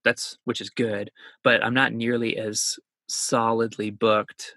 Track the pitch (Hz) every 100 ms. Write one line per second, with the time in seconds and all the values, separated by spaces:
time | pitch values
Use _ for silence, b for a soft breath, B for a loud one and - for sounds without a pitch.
0 | 120 123 - - 120 - 113 - 113 101
1 | 104 B B B 127 113 110 127 127 113
2 | 117 120 113 - 110 107 - - _ _
3 | - - - 123 113 113 113 - 107 104
4 | 110 107 - - -